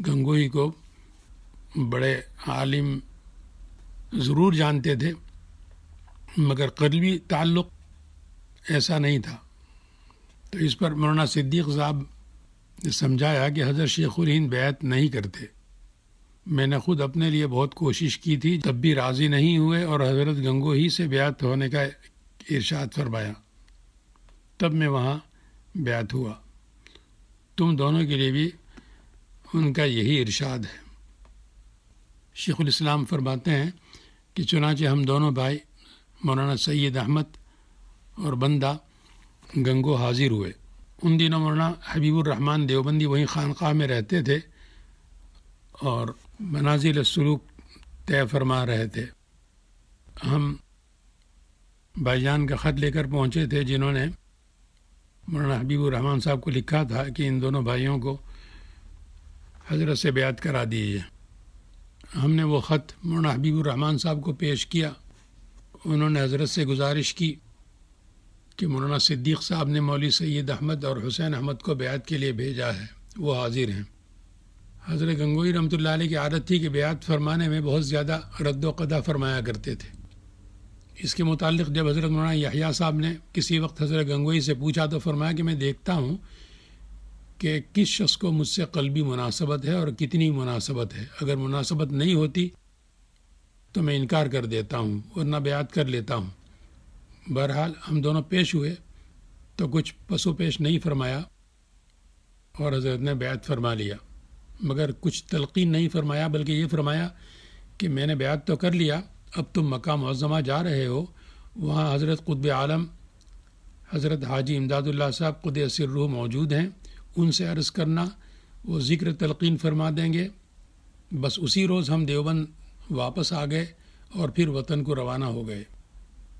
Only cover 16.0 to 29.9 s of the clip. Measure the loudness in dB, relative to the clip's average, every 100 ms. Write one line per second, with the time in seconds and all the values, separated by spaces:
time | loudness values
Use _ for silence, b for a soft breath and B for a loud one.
16 | _ _ _ _ -4 0 2 0 0 0
17 | 0 0 2 2 2 0 0 0 -2 0
18 | 0 -2 0 2 2 2 0 2 2 2
19 | 2 2 4 6 6 6 4 2 2 2
20 | 2 2 2 0 2 2 2 2 2 2
21 | 0 2 0 0 0 0 0 -2 -4 -6
22 | -20 _ _ -14 -4 -2 -2 -4 -4 -4
23 | -4 -4 -6 -8 _ _ -20 -20 _ _
24 | _ _ -20 -20 _ -2 0 2 2 2
25 | 0 -2 -8 b b b b -6 -2 -2
26 | -2 -4 -6 -8 -18 -20 _ _ B B
27 | B _ -20 _ _ 0 2 2 2 2
28 | 2 2 2 2 -2 -4 B B B B
29 | B B -20 -20 -6 0 0 2 2